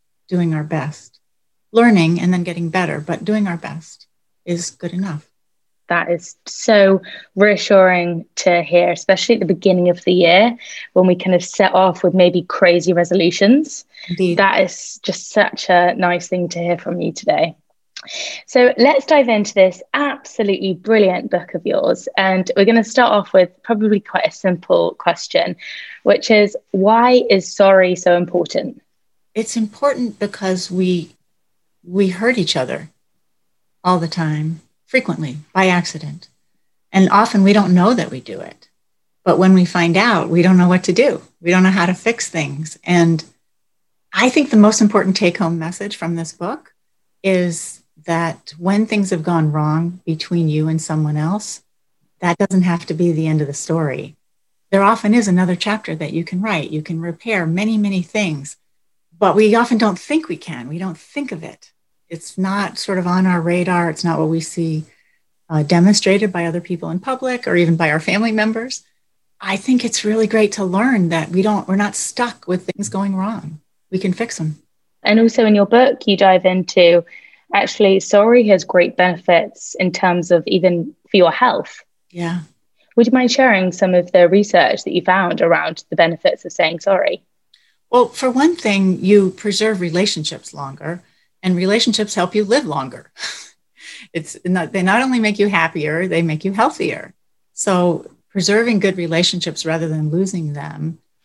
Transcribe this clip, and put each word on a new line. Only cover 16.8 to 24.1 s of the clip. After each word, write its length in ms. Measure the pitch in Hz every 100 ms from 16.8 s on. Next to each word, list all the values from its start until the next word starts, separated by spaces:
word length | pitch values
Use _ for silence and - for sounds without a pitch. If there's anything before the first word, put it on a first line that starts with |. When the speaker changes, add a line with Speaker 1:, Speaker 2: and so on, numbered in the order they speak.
| - 180
Speaker 2:
you 120 | 170
today. 420 | - - - 165 - _ _ _ - - - - - -
So 260 | 247 247 -
let's 300 | 262 277 269
dive 220 | 302 240
into 260 | 214 202
this 280 | 202 190 180 -
absolutely 800 | 277 285 269 - - 202 190 190
brilliant 560 | 185 - 220 196 180 -
book 240 | 175 175
of 120 | 180 -
yours. 420 | - 180 180 - -
And 340 | 190 185 185 -
we're 80 |
gonna 200 | 196 226
start 280 | 214 - 180
off 200 | 208 190
with 180 | 190 180 _
probably 380 | - 214 214 202
quite 260 | -